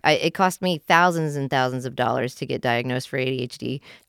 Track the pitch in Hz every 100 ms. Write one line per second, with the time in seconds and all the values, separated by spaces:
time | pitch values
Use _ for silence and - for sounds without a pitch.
0 | - 151 165 - 185 - 185 160 - 170
1 | 180 170 156 143 135 139 127 127 127 120
2 | 120 127 123 - 135 127 127 117 123 127
3 | - 139 127 131 123 - 120 131 - -